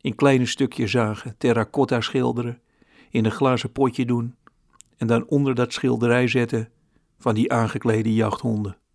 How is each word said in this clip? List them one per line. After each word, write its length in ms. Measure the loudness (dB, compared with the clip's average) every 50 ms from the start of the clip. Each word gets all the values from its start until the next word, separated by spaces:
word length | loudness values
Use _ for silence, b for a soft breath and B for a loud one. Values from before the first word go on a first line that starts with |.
in 140 | -6 -6 -2
kleine 300 | 2 4 4 4 4 2
stukjes 460 | 0 0 -2 -2 -2 0 -4 -4 0
zagen, 460 | 0 0 0 0 -2 -6 -10 -14 -10
terracotta 640 | _ 0 2 2 2 0 -2 0 -2 0 2 0 -2
schilderen, 600 | -2 -2 -2 0 0 0 -2 -2 -6 -6 -8 -12 b b b b b b b b b b
in 160 | b 0 0
een 60 | 0
glazen 400 | 0 0 2 2 2 0 -2 -6
potje 340 | _ 0 0 0 0 -2 -2
doen 300 | 0 0 -2 -2 -6 -10 _ _ -20 _ _ _ _ _ _ -20 _ _
en 100 | _ 0
dan 200 | 0 0 0 0
onder 280 | 0 0 0 2 2 0
dat 180 | 0 -2 -2 -4
schilderij 540 | -2 0 0 0 2 2 2 2 2 2
zetten 420 | 2 0 0 0 0 -2 -4 -4 -6 _ _ _ _ _ _ _ _ _
van 180 | _ -2 -2 0
die 160 | 0 0 0
aangeklede 640 | 2 0 0 0 -2 -2 0 0 0 2 0 0 2
jachthonden. 680 | 2 2 0 -2 -4 -4 -4 -4 -4 -4 -8 -10 _ _ _